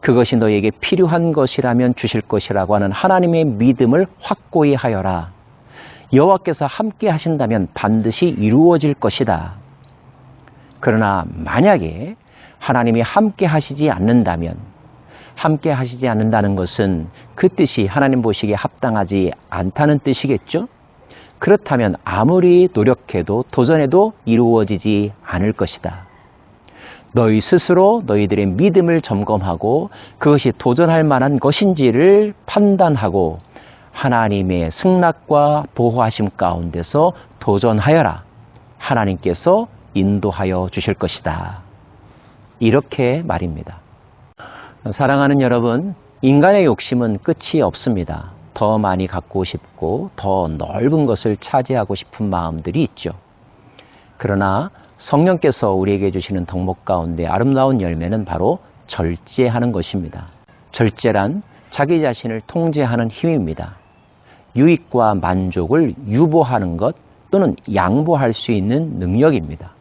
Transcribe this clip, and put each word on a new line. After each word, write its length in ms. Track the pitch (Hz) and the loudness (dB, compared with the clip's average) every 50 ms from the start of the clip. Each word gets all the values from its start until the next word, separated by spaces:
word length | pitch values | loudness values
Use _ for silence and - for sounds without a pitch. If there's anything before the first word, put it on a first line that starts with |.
그것이 360 | - - 127 117 120 - - | 2 2 2 2 2 2 2
너희에게 340 | 117 110 110 107 104 98 107 - _ | 2 2 2 2 2 0 -2 -4 _
필요한 520 | - - - 175 185 165 165 170 170 165 156 | -4 -2 0 2 2 2 2 0 0 0 0
것이라면 640 | 156 135 131 - - 131 127 120 120 127 123 123 | 0 0 0 0 -2 -2 0 2 2 2 2 0
주실 280 | - - 110 - 113 107 | -2 -4 -4 -2 -4 -4
것이라고 520 | _ - 104 - - 98 101 95 90 104 | _ -4 -4 -2 -2 -2 -2 0 0 0
하는 160 | 104 101 98 | 0 0 0
하나님의 540 | 98 - - 185 190 185 180 170 170 165 160 | -2 0 0 2 2 4 2 2 2 2 0
믿음을 640 | 147 117 101 117 127 127 - 131 113 131 165 190 180 - _ | 0 0 2 2 2 4 4 2 2 4 2 2 0 -4 _
확고히 560 | - - - - _ _ - 175 151 143 139 | -8 -8 -8 -8 _ _ 0 2 2 2 2
하여라. 560 | 127 - 123 110 95 95 98 92 85 85 87 - _ _ _ - _ _ - - - - - - - - - - | 0 0 -2 -2 -2 -2 -2 -4 -4 -6 -10 -16 _ _ _ -20 _ _ -20 -20 -20 -20 -20 -20 -20 -10 2 4
여호와께서 540 | 131 147 185 196 185 - - 160 - 151 | 4 6 6 4 2 0 -6 -4 -4 -4
함께 420 | 139 - - 220 220 196 _ - 214 | -6 -4 -4 -6 -6 -4 _ -2 -2
하신다면 600 | 165 156 - 165 160 147 135 107 113 107 95 90 - | -2 0 -2 -2 -2 -2 0 0 0 0 -2 -2 -4
반드시 540 | - - 104 110 110 107 113 110 - - | -4 0 0 2 2 2 0 0 0 0
이루어질 680 | 175 151 - 104 107 110 135 160 175 175 160 139 151 139 | 0 0 0 0 2 4 6 6 6 4 4 2 0 -2
것이다. 600 | - - 110 - - 131 113 95 82 80 87 92 101 - - - _ - - _ _ _ - - - - - - - - - - - - - - - | 0 -2 -4 0 0 0 0 0 -2 -4 -8 -12 -16 -20 -20 -20 _ -20 -20 _ _ _ -20 -20 -20 -20 -20 -20 -20 -20 -20 -20 -20 -20 -20 -18 -4
그러나 440 | - 135 110 110 110 101 98 92 80 80 | 0 0 2 2 2 2 0 -2 -4 -6
만약에 880 | 80 82 80 - - 117 151 208 202 143 90 80 80 85 120 170 226 _ _ _ _ - - - - _ | -10 -10 -8 -6 -2 2 4 4 4 2 0 -6 -8 -8 -12 -12 -12 _ _ _ _ -20 -20 -20 -20 _
하나님이 420 | - - 131 127 120 117 113 117 117 | -4 -2 0 2 2 2 2 0 0
함께 440 | - - 202 214 214 196 - 196 | 0 2 2 2 2 0 0 0
하시지 440 | 170 151 156 143 - 139 139 151 151 | 0 2 0 -2 -2 -4 -2 0 0
않는다면, 680 | 110 87 92 110 120 123 110 87 87 85 82 82 85 85 98 - - - - - - - - - - - - - - | 0 0 2 2 4 4 2 2 -2 -4 -4 -6 -8 -10 -14 -18 -20 -20 -20 -20 -20 -20 -20 -20 -20 -20 -20 -20 -18
함께 340 | - - 156 156 147 - 160 | -6 -2 -2 -2 0 0 -2
하시지 380 | 147 127 127 123 123 123 131 127 | -2 -2 -4 -6 -6 -4 -2 -2
않는다는 480 | 113 107 110 110 110 110 104 101 98 | 0 0 0 2 2 2 2 2 0
것은 500 | 95 90 87 - - 110 98 92 82 80 90 - - - - - | 0 -2 -4 -2 0 0 0 0 -2 -4 -8 -14 -20 -20 -20 -6
그 140 | - - 185 | 0 0 0
뜻이 380 | - - 175 135 - - 107 | 2 2 -2 0 0 -2 -2
하나님 360 | 98 95 143 139 135 131 127 113 | 0 0 0 2 2 2 2 0
보시기에 320 | 113 101 - - 104 104 | 0 -2 -2 -2 -2 -2
합당하지 720 | 98 - 123 _ - - 127 110 107 98 87 101 98 92 87 - - _ _ | -2 -4 -8 _ -4 -4 -2 -2 -2 -2 -2 0 0 0 0 -2 -6 _ _
않다는 500 | - 87 92 95 - - 147 147 151 139 | -8 -6 -4 -4 -2 0 2 2 2 0
뜻이겠죠? 680 | - 139 131 - - 135 127 104 - - - 160 208 254 _ _ _ _ _ _ - _ - - - - _ _ | 0 -2 -2 -2 -2 -2 -2 -4 -4 -6 -6 -6 -6 -6 _ _ _ _ _ _ -20 _ -20 -20 -20 -20 _ _
그렇다면 560 | - - 202 208 - - 147 123 117 101 85 - _ | 2 2 2 2 2 -2 -2 0 0 0 -2 -4 _
아무리 640 | - 87 95 110 135 175 185 175 180 175 180 180 185 - | -4 -2 0 2 2 4 4 4 6 6 6 4 4 2
노력해도 720 | 110 104 117 127 - _ - - 98 85 78 101 113 127 _ - | 2 2 2 2 0 _ -6 -4 -4 -2 -2 -2 -4 -4 _ 0
도전해도 600 | - 123 123 160 156 151 135 139 185 202 220 214 _ _ | 0 2 2 2 2 2 2 4 2 2 2 -2 _ _
이루어지지 880 | - 117 123 123 117 117 113 107 95 107 90 - 104 107 101 104 104 101 _ - | 0 2 4 4 4 4 2 2 0 -2 -4 -2 0 0 0 0 -2 -6 _ -14
않을 280 | - - 87 95 107 110 | -8 -4 -2 -2 -2 0
것이다. 540 | - 98 85 - - - 90 87 92 92 - - - _ _ _ _ _ _ _ _ _ - - - - - - - - _ - | -2 -4 -6 -6 -10 -10 -10 -10 -10 -18 -20 -20 -20 _ _ _ _ _ _ _ _ _ -20 -20 -20 -20 -20 -20 -20 -20 _ 0
너희 260 | 120 117 110 110 110 | 2 2 4 2 2
스스로 640 | 104 - - 175 - - 180 175 190 202 220 233 190 | 2 2 2 2 2 2 4 4 4 4 4 2 0
너희들의 400 | 127 104 104 104 95 - 98 101 | 0 0 0 2 0 0 0 0
믿음을 560 | 98 90 95 160 202 170 196 175 170 170 165 - | -2 0 2 2 4 4 4 2 2 0 0 0
점검하고 880 | - 110 98 104 101 110 101 92 95 85 82 - 107 123 151 175 208 - - - - - _ | -2 -4 -2 -2 0 -2 -2 -2 -2 -4 -2 -2 -2 0 -2 -2 -6 -12 -18 -20 -20 -14 _
그것이 340 | - 147 147 143 - 135 - | 2 2 2 4 2 0 -4
도전할 480 | - - 127 120 120 170 165 165 165 156 | 0 0 0 2 2 2 2 4 2 2
만한 340 | 156 139 127 127 139 143 131 | 2 2 2 2 0 0 0
것인지를 920 | - 139 147 - 208 196 185 151 139 123 110 123 156 185 196 202 214 208 202 _ _ | 0 0 0 2 2 0 2 2 2 2 4 4 6 6 6 6 4 0 -4 _ _
판단하고 920 | - - 208 208 202 196 185 190 170 151 120 101 98 85 98 90 80 80 87 - _ - - - - - - - - _ | -4 0 2 4 4 4 4 2 2 2 0 0 0 0 0 0 0 -2 -6 -14 _ -20 -20 -20 -20 -20 -20 -20 -20 _
하나님의 800 | - - 139 123 117 113 107 101 101 95 92 92 87 85 80 | -6 -2 0 2 2 2 2 0 0 0 0 0 0 -2 -4
승낙과 920 | 80 - - 190 185 180 175 170 156 - _ - 151 147 147 147 151 151 147 - _ | -6 -2 0 2 2 4 2 0 0 -2 _ 0 2 2 2 2 2 0 -4 -8 _
보호하심 560 | - 120 120 113 123 117 110 110 - 107 101 - | 0 0 0 2 2 0 0 0 -2 -4 -4 -2
가운데서 760 | - 98 87 85 85 85 85 80 85 82 - - 147 156 180 175 - - - - - | -2 -2 -2 -2 -2 -6 -6 -6 -8 -8 -4 0 2 2 2 0 -4 -20 -20 -20 -8
도전하여라. 840 | - - 101 98 95 120 110 107 98 143 156 165 147 98 82 85 - - _ - - - - - - - _ _ | -2 0 0 2 2 2 2 2 2 4 4 4 4 0 -2 -6 -14 -20 _ -20 -20 -20 -20 -20 -20 -20 _ _
하나님께서 880 | - - 135 117 107 98 95 85 - 95 87 87 - 170 180 214 233 - - - - - - | -6 -2 0 0 0 0 -2 -2 -2 -4 -4 0 2 2 2 2 0 -4 -12 -20 -20 -8 -2
인도하여 720 | 104 92 98 101 101 90 104 90 - 101 92 92 90 92 92 - | 0 0 2 0 0 -2 -2 -4 -2 -4 -2 -2 -2 -4 -4 -6
주실 220 | - 90 - 98 | -4 -4 -4 -4
것이다. 680 | - - 90 - - - 82 78 85 90 87 95 - - - - - - _ _ - - - - - _ - _ - - - _ - | -2 -4 -6 -6 -6 -8 -6 -6 -6 -8 -10 -12 -14 -18 -20 -20 -20 -20 _ _ -20 -20 -20 -20 -20 _ -20 _ -20 -20 -20 _ 0
이렇게 600 | 117 113 110 139 143 - - - 131 120 127 156 170 | 0 2 2 2 0 -2 -4 -2 0 0 0 -2 -4
말입니다. 520 | 165 92 85 92 87 78 76 78 - 87 87 _ _ - _ _ _ _ _ - _ _ _ - - - - - - - _ - 123 101 | -4 -6 -4 -4 -6 -8 -10 -12 -14 -18 -20 _ _ -20 _ _ _ _ _ -20 _ _ _ -20 -20 -20 -20 -20 -20 -20 _ -10 -10 -4
사랑하는 460 | - 143 131 139 139 143 143 143 139 135 | -2 0 2 2 2 2 2 2 2 2
여러분, 520 | 123 123 120 117 120 117 127 170 202 185 - _ - _ _ - | 2 2 2 0 0 -2 -2 -4 -6 -10 -12 _ -20 _ _ 0
인간의 420 | 131 139 143 147 185 202 208 185 | 2 4 6 6 6 4 4 4
욕심은 540 | 151 113 - - - 131 123 120 113 107 98 | 2 2 0 -2 -4 -2 -2 0 -2 -2 -4
끝이 420 | - - 160 - - - - 160 | -2 -4 -4 -4 -6 -4 -2 0
없습니다. 720 | 131 90 82 - - 135 117 95 85 80 80 78 - - - - - - _ | 0 0 -2 -4 -4 -4 -2 -2 -4 -6 -8 -12 -12 -16 -20 -20 -20 -20 _
더 240 | - 113 104 110 110 | -2 0 0 0 0
많이 280 | 107 98 92 92 92 | 0 0 -2 -2 -4
갖고 380 | 90 - 85 - _ - 98 92 | -4 -6 -10 -10 _ -6 -6 -6
싶고 640 | - - - _ - _ - - 82 95 127 180 196 _ | -6 -8 -12 _ -16 _ -8 -6 -4 -4 -4 -6 -10 _
더 320 | - - 98 95 95 90 80 | -8 -4 -2 -2 0 -2 -2
넓은 560 | 78 76 - - - 104 113 139 151 160 147 | -4 -6 -8 -8 -6 -2 -2 0 0 2 0
것을 300 | 131 110 98 - 117 104 | 0 -2 -2 -2 -4 -4
차지하고 580 | 101 - - - 135 123 - 131 123 104 98 101 | -4 -6 -4 -2 -2 -2 -2 -2 -4 -2 -4 -6
싶은 340 | 92 - _ - - 110 101 | -10 -10 _ -10 -8 -6 -4
마음들이 520 | 92 87 85 82 82 80 80 87 90 147 160 | -2 -4 -4 -4 -6 -6 -8 -6 -4 -2 -4
있죠. 260 | - _ - - 82 82 92 _ _ _ _ _ _ _ _ _ - _ - - _ _ - _ _ _ | -4 _ -10 -12 -12 -12 -12 _ _ _ _ _ _ _ _ _ -20 _ -20 -20 _ _ -20 _ _ _
그러나 540 | _ - - 101 98 98 95 95 104 151 202 _ - - - _ _ | _ -4 -2 0 0 0 0 0 -2 -4 -6 _ -18 -20 -20 _ _
성령께서 720 | - - - 143 160 185 185 160 - 151 123 - - 107 95 | -8 -2 0 2 2 2 2 2 2 0 0 0 0 0 0
우리에게 380 | 92 95 101 101 98 98 98 | 0 0 0 0 0 0 -2
주시는 360 | 92 95 90 - 101 95 90 | -2 -4 -6 -4 -6 -6 -6
덕목 380 | 85 - 90 90 92 92 _ _ | -6 -6 -6 -4 -4 -6 _ _
가운데 420 | - 98 90 82 82 85 80 85 | -2 -2 -2 -2 -4 -4 -4 -4
아름다운 540 | 80 82 98 117 135 139 131 131 135 131 117 | -2 -2 0 0 2 2 2 2 2 2 0
열매는 440 | 95 85 82 80 82 87 104 110 104 | 0 -2 -2 -4 -4 -4 -4 -4 -4
바로 340 | - 85 85 90 113 165 185 _ _ _ - _ | -6 -4 -2 0 0 -2 -2 _ _ _ -20 _
절제하는 840 | - - - 90 82 87 85 - - - - 131 120 113 120 120 120 113 | -16 -6 -4 -4 -4 -4 -6 -12 -12 -2 0 0 0 0 0 -2 -2 -2
것입니다. 540 | 95 82 - - 101 85 78 - 87 82 - - _ _ _ _ _ _ _ - | -4 -6 -4 -6 -8 -8 -8 -12 -16 -18 -18 -20 _ _ _ _ _ _ _ -4
절제란 720 | - 117 110 - - - 120 104 104 98 104 156 202 208 _ - - _ _ | 0 0 0 0 -2 -2 0 0 2 0 0 -4 -6 -10 _ -20 -20 _ _
자기 300 | - - 143 143 170 165 | -4 -4 -2 0 0 0
자신을 420 | 156 139 117 - - 123 110 113 107 | 0 -2 -4 -4 -8 -8 -8 -8 -10
통제하는 640 | - - 170 165 165 151 151 139 120 120 117 117 113 | -6 -4 -2 -2 -2 0 0 -2 0 0 -2 -2 -4
힘입니다. 680 | 107 - - 165 165 139 95 78 80 - 82 85 95 - _ _ _ _ _ _ _ _ _ _ - _ _ _ _ | -4 -4 -2 0 0 0 -2 -4 -6 -8 -10 -14 -14 -20 _ _ _ _ _ _ _ _ _ _ -20 _ _ _ _
유익과 600 | 120 135 165 170 156 - _ - 123 113 107 104 | 2 4 4 4 2 -2 _ 0 2 2 2 2
만족을 800 | 95 80 85 92 95 95 92 90 98 85 80 127 160 165 131 - - 143 104 | 0 0 0 0 0 -2 -2 -2 -4 -2 0 0 0 0 0 -2 -8 -8 -4
유보하는 680 | 104 123 160 165 151 165 151 120 123 - 98 90 85 | 0 2 2 4 4 2 2 2 0 -2 -2 -4 -4
것 180 | 82 101 131 165 _ _ _ _ _ _ _ | -2 -2 -2 -4 _ _ _ _ _ _ _
또는 260 | - 196 185 139 - - _ - 98 | 0 0 2 0 -2 -4 _ -4 -2
양보할 580 | 95 90 90 107 135 156 165 170 143 135 117 113 | 0 0 2 0 0 0 0 0 0 0 0 -2
수 200 | - - - 117 | -4 -4 -2 -2
있는 460 | 104 92 104 120 147 165 156 131 92 | -2 0 0 -2 -2 -2 -4 -6 -6
능력입니다. 720 | 90 90 92 113 139 160 147 107 82 73 76 80 - 90 - _ | -4 -2 0 2 2 2 2 0 -4 -6 -12 -14 -16 -20 -20 _